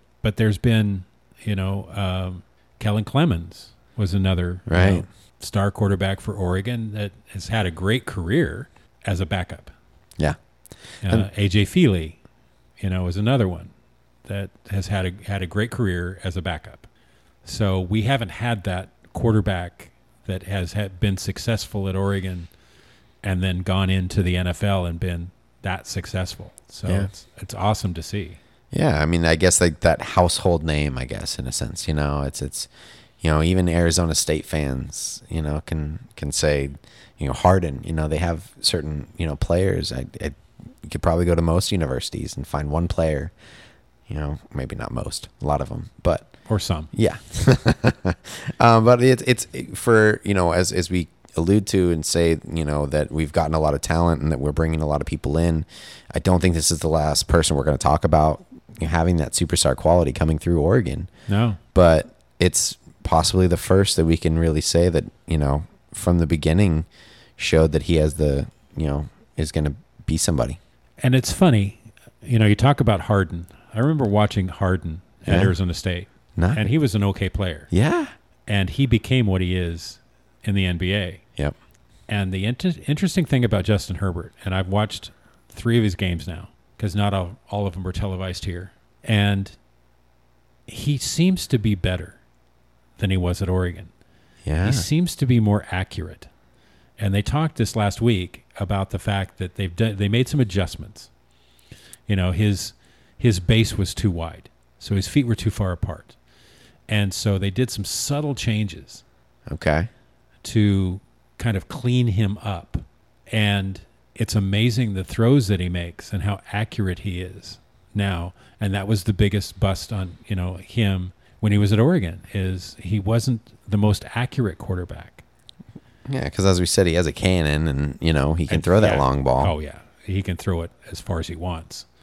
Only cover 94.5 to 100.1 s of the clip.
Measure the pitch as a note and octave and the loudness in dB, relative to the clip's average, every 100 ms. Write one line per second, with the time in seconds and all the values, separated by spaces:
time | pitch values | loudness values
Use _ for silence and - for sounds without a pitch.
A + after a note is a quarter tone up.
94.5 | D#2 G2 C3 F2+ D3+ F3 - C3 A#2+ G#2+ | 0 0 0 0 0 0 0 2 4 4
95.5 | G#2 - F#2 F#2 - E2+ E2+ - _ _ | 2 0 -6 -6 -8 -12 -14 -20 _ _
96.5 | _ _ _ _ - G#2 G2+ G2+ C#3+ D#3 | _ _ _ _ -6 -2 0 0 0 -2
97.5 | - A2 A2+ G2+ - A#2 G2+ F2 - _ | -2 -2 0 -2 0 0 0 -2 -12 _
98.5 | - F#2+ G2+ F#2+ A#2 - G2 F#2 - F#2 | -8 -4 -2 -2 -4 -2 -2 -4 -8 -10
99.5 | - G2 E2+ A2+ G2+ G2+ | -6 -6 0 -2 0 0